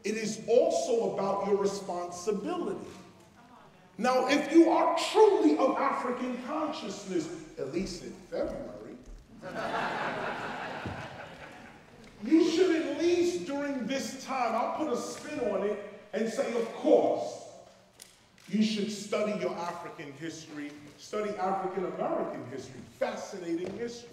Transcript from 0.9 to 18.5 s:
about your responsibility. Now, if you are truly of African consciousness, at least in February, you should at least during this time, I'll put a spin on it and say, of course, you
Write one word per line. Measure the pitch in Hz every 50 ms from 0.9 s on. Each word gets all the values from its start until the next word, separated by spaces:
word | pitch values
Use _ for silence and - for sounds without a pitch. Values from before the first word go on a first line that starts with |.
| 233 226 202 190 190
about | 202 196 196 196 202 196
your | 208 202
responsibility. | 196 196 190 - - - 185 175 180 175 175 - - - 220 208 190 - 302 359 349 - 202 180 - - - - - - - - - - - - - - - - - - - - - - - -
Now, | - 214 254 262 254 247
if | 262 294 294 - -
you | 320 330 320 -
are | - - - - - - - -
truly | - 427 440 403 - - - 302 -
of | - 277 - -
African | - 262 - - - - 247 240 - 247 254 233 - -
consciousness, | - - 311 - 302 - - 233 196 - - - 190 185 165 151 - - - - - -
at | - - 131 147
least | 190 190 - - - -
in | - - - - -
February, | 165 - - - - - - - - - - 107 - - - - - - - - - - - - - - - - - - - - - - - - - - - - - - - - - - - - - - - - - - - - - - - - - - - - - - - - - - - - - - - - - - 208
you | 240 311 339 359 -
should | 330 - 381 330 320
at | 311 285 277 285 302
least | 330 349 349 349 339 - - - -
during | - 277 285 285 285 269 254 214
this | - 269 269 - - - - -
time, | 233 262 262 240 226 220
I'll | 226 - - -
put | 320 311 277 240
a |
spin | - - - - - 277 294 302 269 240 208
on | 196 190 202
it | 208 214 - - - - - - - -
and | 220 226 -
say, | - - - 233 233
of | 233 226 - -
course, | - - 302 - - - - - - - - - - - - - - - - - - - - _ - - - - _ - _ _ - -
you | -